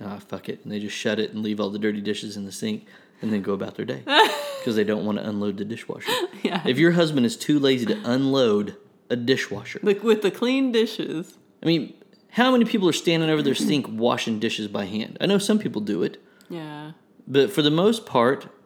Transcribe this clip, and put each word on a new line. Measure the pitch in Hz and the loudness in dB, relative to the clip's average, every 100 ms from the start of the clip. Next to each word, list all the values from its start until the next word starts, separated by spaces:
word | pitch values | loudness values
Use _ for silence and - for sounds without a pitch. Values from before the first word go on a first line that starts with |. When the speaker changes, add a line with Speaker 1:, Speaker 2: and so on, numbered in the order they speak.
Speaker 1:
"Ah, | 104 101 | -12 -12
fuck | - 95 - | -12 -12 -10
it," | - | -12
and | 113 | -10
they | 104 | -8
just | 104 - | -8 -6
shut | 117 107 | -2 -2
it | 107 | -2
and | 107 | -4
leave | 107 104 | -4 -2
all | 101 | -4
the | 104 | -2
dirty | 107 104 | -2 -2
dishes | 101 104 110 101 | -4 -6 -8 -10
in | 98 | -12
the | |
sink | - 110 110 - - _ _ | -8 -6 -6 -10 -20 _ _
and | 117 | -4
then | 104 | -2
go | 98 | -2
about | 98 101 - | -4 -6 -8
their | 110 | -8
day | 131 - | -8 0
Speaker 2:
<laughs> | 294 440 - - - | 4 4 2 -6 -6
Speaker 1:
'cause | 123 110 | -2 0
they | |
don't | 104 104 104 | 2 0 -2
wanna | 104 | -4
unload | 107 101 104 98 | -4 -4 -4 -4
the | 101 | -6
dishwasher. | 117 - - - 494 349 | -8 -10 -8 -4 -2 -4
Speaker 2:
<laughs> | - | -4
Yeah. | 196 180 - | -2 0 0
Speaker 1:
If | 131 | 4
your | 170 | 4
husband | 175 170 143 117 | 4 4 4 2
is | - | 0
too | - 147 | 0 4
lazy | 139 127 110 | 4 4 2
to | 107 | -2
unload | 110 127 135 135 120 104 101 - - _ - | 0 0 2 4 4 4 0 -8 -20 _ -6
a | 123 | -2
dishwasher | 120 127 - 101 - - | 2 0 -2 -8 -10 -2
Speaker 2:
Like, | 208 202 | 0 2
with | 226 214 | 2 2
the | 202 | 2
clean | 185 240 269 262 | 0 0 2 2
dishes. | 226 226 - - 156 196 - _ _ | 2 0 -2 -6 -6 -8 -16 _ _
Speaker 1:
I | 156 | 0
mean, | 165 - - - _ _ | 0 -2 -10 -20 _ _
how | - 254 | 2 4
many | 254 226 | 4 4
people | 220 180 | 2 2
are | |
standing | 151 175 165 160 | 2 2 2 2
over | 156 | 2
their | 143 135 | 2 0
Speaker 2:
<clears throat> | 214 | 2
Speaker 1:
sink | 147 107 | 0 0
washing | 110 117 120 - 107 | 0 0 2 -2 -2
dishes | 113 110 104 | -2 -4 -4
by | 104 95 | -6 -4
hand? | 107 - - | -6 -6 -2
I | 165 | 0
know | 202 | 2
some | 196 214 | 2 0
people | - 110 | 0 -4
do | 107 135 | -4 -2
it. | - - _ _ - | -2 -6 _ _ -14
Speaker 2:
Yeah. | 170 156 151 151 - _ _ - | -12 -12 -14 -16 -18 _ _ -2
Speaker 1:
But | 135 127 | 2 2
for | - | 2
the | 147 | 2
most | 156 202 226 - | 4 4 2 0
part, | 127 117 139 - - | 2 4 2 -6 -20